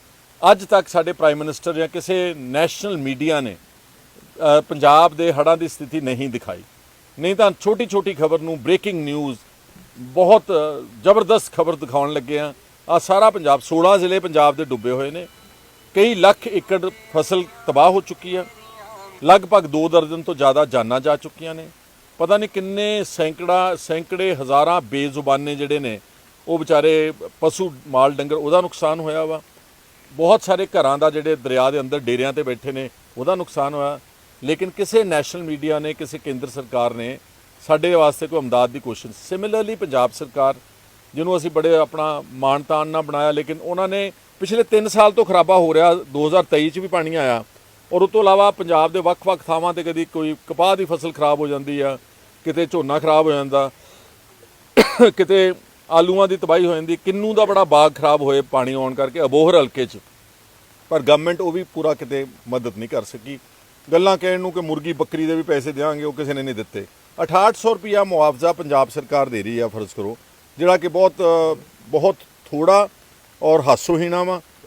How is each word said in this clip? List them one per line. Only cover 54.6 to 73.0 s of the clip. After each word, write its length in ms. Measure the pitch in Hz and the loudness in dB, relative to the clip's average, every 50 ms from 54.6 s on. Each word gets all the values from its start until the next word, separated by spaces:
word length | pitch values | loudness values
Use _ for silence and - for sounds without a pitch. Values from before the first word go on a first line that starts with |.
| _ _ - - - - - - 240 208 - | _ _ 2 2 2 2 4 4 4 4 6
ਕਿਤੇ 360 | - 180 151 196 190 190 185 180 - _ _ _ _ _ - | 2 0 4 4 4 4 2 0 -4 _ _ _ _ _ 2
ਆਲੂਆਂ 360 | 160 165 170 180 185 196 196 | 4 4 4 4 4 2 2
ਦੀ 100 | 190 190 | 2 0
ਤਬਾਹੀ 280 | 170 185 156 165 185 175 | -4 0 2 2 4 4
ਹੋ 80 | 170 170 | 2 0
ਜਾਂਦੀ। 220 | 160 160 165 170 | -2 -2 -4 -6
ਕਿੰਨੂ 380 | - - 190 190 202 208 220 220 | -4 -4 -4 -4 -2 -2 -2 2
ਦਾ 120 | 214 214 | 2 2
ਬੜਾ 180 | 202 196 196 190 | 4 4 2 4
ਬਾਗ 280 | 151 151 147 156 156 135 | 4 6 6 6 4 2
ਖਰਾਬ 260 | - 151 147 151 147 | 0 0 2 2 2
ਹੋਏ 200 | 139 139 139 139 | 2 0 0 0
ਪਾਣੀ 320 | 135 - - 131 123 131 135 | 0 0 -2 -2 -2 -2 -4
ਆਉਣ 200 | 135 131 131 131 | -4 -4 -4 -4
ਕਰਕੇ 280 | 135 135 135 120 165 | -4 -4 -4 -2 -2
ਅਬੋਹਰ 380 | 151 127 135 151 160 175 175 165 | -2 2 4 4 4 6 6 4
ਹਲਕੇ 260 | 139 117 - 135 123 | 2 2 -2 -6 -6
'ਚ, 120 | - - 101 _ _ _ _ _ _ _ _ _ _ _ _ _ _ _ _ _ - | -6 -6 -20 _ _ _ _ _ _ _ _ _ _ _ _ _ _ _ _ _ -2
ਪਰ 120 | 160 156 | -2 0
ਗਵਰਨਮੈਂਟ 400 | 127 139 151 147 160 175 175 165 | 4 4 4 4 4 -2 -4 -2
ਉਹ 100 | 185 170 | -4 -4
ਵੀ 120 | 160 185 180 | -4 -6 -8
ਪੂਰਾ 300 | _ - 160 147 151 147 | _ -10 -4 -2 -2 -2
ਕਿਤੇ 320 | - 156 120 139 135 139 127 107 - - - | -2 -6 -8 -6 -8 -8 -8 -14 -20 -12 -6
ਮਦਦ 280 | 123 127 120 120 92 | -6 -6 -6 -6 -10
ਨਹੀਂ 120 | 107 113 113 | -10 -10 -6
ਕਰ 140 | 151 120 104 | -6 -6 -6
ਸਕੀ। 360 | - - 117 107 135 139 127 _ _ _ _ _ _ _ _ _ 143 | -8 -16 -18 -16 -16 -18 -18 _ _ _ _ _ _ _ _ _ 0
ਗੱਲਾਂ 260 | 156 175 190 196 190 | 0 2 4 2 0
ਕਹਿਣ 220 | 156 180 185 185 180 | 0 0 -2 -2 -2
ਨੂੰ 120 | 185 185 | -4 -6
ਕਿ 100 | 165 180 | -6 -6
ਮੁਰਗੀ 320 | 165 156 156 151 147 170 160 | -6 -6 -6 -6 -6 -8 -4
ਬੱਕਰੀ 320 | 135 156 - - 160 160 | -4 -4 -4 -4 -4 -2
ਦੇ 100 | 156 165 | -2 -2
ਵੀ 60 | 160 | -4
ਪੈਸੇ 300 | 160 160 151 139 123 151 | -2 -2 -2 -2 -2 -6
ਦਿਆਂਗੇ, 320 | 143 135 147 156 147 147 151 | -6 -4 -4 -4 -4 -4 -8
ਉਹ 100 | 151 131 | -8 -8
ਕਿਸੇ 200 | 143 147 139 143 | -8 -8 -6 -6
ਨੇ 80 | 135 | -6
ਨਹੀਂ 140 | 135 135 120 | -6 -8 -8
ਦਿੱਤੇ। 300 | 107 107 - - 101 98 - _ _ _ _ _ - 165 | -10 -10 -10 -12 -14 -14 -14 _ _ _ _ _ -8 -6
ਅਠਾਹਠ 320 | - 160 185 196 220 - | 0 2 2 2 2 0
ਸੌ 180 | - - 226 226 | 0 -2 -2 -2
ਰੁਪਇਆ 300 | 180 185 214 208 202 196 | -2 -4 -2 0 0 0
ਮੁਆਵਜ਼ਾ 500 | 190 180 156 151 151 147 - 160 170 165 | 0 2 2 2 2 0 0 -2 -2 -2
ਪੰਜਾਬ 360 | 165 165 143 143 135 135 113 | -2 -4 0 2 2 0 0
ਸਰਕਾਰ 400 | - 151 135 - 147 139 135 127 | -2 -12 -8 -4 -2 -2 -2 -2
ਦੇ 140 | 120 104 95 | -4 -6 -6
ਰਹੀ 160 | 110 117 117 | -4 -4 -4
ਆ, 80 | 117 | -4
ਫਰਜ਼ 220 | 107 95 110 104 92 - | -4 -6 -8 -12 -12 -10
ਕਰੋ, 200 | 113 98 104 117 _ _ _ _ _ _ _ _ | -10 -10 -10 -10 _ _ _ _ _ _ _ _
ਜਿਹੜਾ 200 | 139 170 180 202 | 0 2 2 2
ਕਿ 100 | 170 165 | 2 0
ਬਹੁਤ, 260 | 175 156 180 190 185 - | -2 0 2 2 2 2
ਅ, 440 | 185 180 170 165 165 160 160 160 - - _ _ _ - | 2 0 2 2 2 2 0 -2 -4 -10 _ _ _ -14
ਬਹੁਤ 280 | - - 151 151 147 - _ - _ _ _ _ - | -4 -2 0 0 0 0 _ -12 _ _ _ _ -10
ਥੋੜ੍ਹਾ 360 | 151 147 160 185 196 202 208 196 _ _ | -6 0 2 4 4 4 4 0 _ _